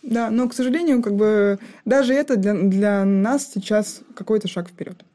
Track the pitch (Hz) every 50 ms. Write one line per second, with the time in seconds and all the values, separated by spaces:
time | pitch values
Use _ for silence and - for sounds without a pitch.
0 | - 277 226 233 233 220 220 233 254 247 247 - 254 254 254 330 349 330 269 247
1 | 233 208 202 202 214 214 214 208 202 202 196 196 - - - - _ - 247 277
2 | 269 240 262 277 294 285 262 208 190 202 208 180 185 196 185 196 202 208 202 202
3 | 196 196 196 196 196 220 262 285 277 - - 202 190 - 214 214 208 - - -
4 | - _ - - 196 - 220 214 - 185 - 180 170 175 - - - - 180 _
5 | - _